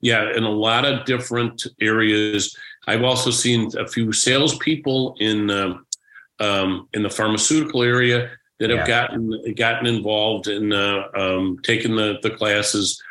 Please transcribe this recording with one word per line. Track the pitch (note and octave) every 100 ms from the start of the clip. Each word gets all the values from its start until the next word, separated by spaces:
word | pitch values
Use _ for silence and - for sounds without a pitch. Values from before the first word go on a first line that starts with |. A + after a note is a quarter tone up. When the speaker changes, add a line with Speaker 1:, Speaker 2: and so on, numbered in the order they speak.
Speaker 1:
yeah, | A#2+ A2+ G#2+ A#2
in |
a | A2
lot | G#2+ A2 A#2 C#3
of | B2+ -
different | A#2+ - A#2+ A#2 - - -
areas. | A2 A2 A2 G#2 G#2+ G#2 - - - - -
I've | A2+
also | B2+ B2 B2+
seen | A#2+ A#2+ A#2 G#2+ -
a | G#2+
few | A#2 A2+
salespeople | G#2+ B2+ C3 D#3 - D#3 D3+ C#3 C3 B2+ -
in, | G#2+ G#2+ G#2
um, | G2+ F#2+ F2+ - - _ - - -
um, | G#2 G2 F#2 F2+ - G#2+
in |
the | G2
pharmaceutical | - A2 G#2+ - D#3 D3+ B2+
area | A#2+ B2 B2 A#2+ B2 - _ -
that | A2+
have | A#2 -
Speaker 2:
Yeah. |
Speaker 1:
gotten, | A#2+ B2 A#2 A2+ A2 A2+
gotten | G#2+ A2+ A#2 A#2
involved | A2+ G2+ G#2+ G#2+ G#2 G#2
in, | G2+ G#2+
uh, | G2+ G2+ G2 G2 G2
um, | F#2+ F#2 F#2+ F2+
taking | - A2+ A2+ A2
the, | G#2+ G2+
the | A2
classes. | - G#2+ G#2 G#2 G#2 F#2+ - -